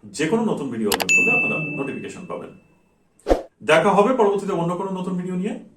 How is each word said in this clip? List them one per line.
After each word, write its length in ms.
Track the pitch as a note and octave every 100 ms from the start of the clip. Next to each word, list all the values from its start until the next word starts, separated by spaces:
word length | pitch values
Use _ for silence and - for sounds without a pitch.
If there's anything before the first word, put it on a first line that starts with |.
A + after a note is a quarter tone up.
| G#2+ -
যে 80 | D#3+
কোনো 120 | A3+ A3
নতুন 160 | - C#3
ভিডিও 160 | A2+ G#2+
আপলোড 180 | - - -
করলে 160 | - -
আপনারা 200 | - - - -
নোটিফিকেশন 440 | - - F#2+ - F2+
পাবেন। 200 | F2 F2 - _ _ _ _ _ _ - - - _ A2
দেখা 200 | D#3+ G3+ F#3+
হবে 140 | G#3 B3+
পরবর্তীতে 340 | G#3 G3+ F#3+ F3
অন্য 100 | E3+ F3
কোনো 120 | G3 F#3
নতুন 140 | F3+ F3+
ভিডিও 160 | F3+ F3+
নিয়ে। 120 | G3+ - -